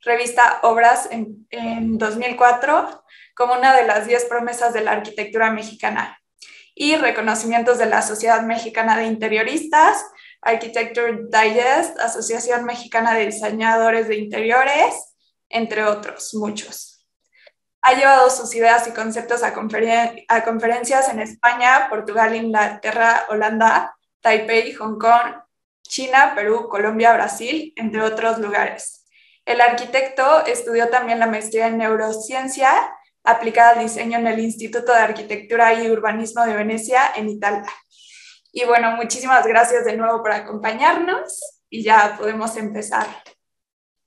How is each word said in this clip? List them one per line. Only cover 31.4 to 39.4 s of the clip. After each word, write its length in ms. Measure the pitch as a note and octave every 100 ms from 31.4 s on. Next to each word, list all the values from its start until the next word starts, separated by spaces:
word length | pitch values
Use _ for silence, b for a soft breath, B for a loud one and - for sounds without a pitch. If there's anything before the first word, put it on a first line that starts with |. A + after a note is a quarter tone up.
| G#3+ A3 A3+
en 120 | A3+
neurociencia 920 | A3 A3 A3 A3 - C4 C4 C#4 C4 F4 - B B _
aplicada 480 | - A3+ A3+ A3+ A#3
al 80 | A#3
diseño 400 | A3+ A3 A#3 A#3
en 80 | A#3
el 120 | A3
Instituto 520 | A3+ - A3 A#3+ A#3+
de 80 | A#3+
Arquitectura 720 | G#3+ G#3 G#3 G#3 - A#3 A#3
y 160 | A3+ A#3
Urbanismo 560 | A3 G#3+ G#3+ A3 A#3 A#3
de 80 |
Venecia, 600 | G#3 G#3+ A3 A3 B3+ C#4 -
en 140 | G#3+
Italia. 420 | G#3 G3+ G#3 G#3 - _ b b b b b _
Y 140 | - A#3+
bueno, 300 | A#3+ A#3 A#3
muchísimas 500 | A#3 C4 C4 C4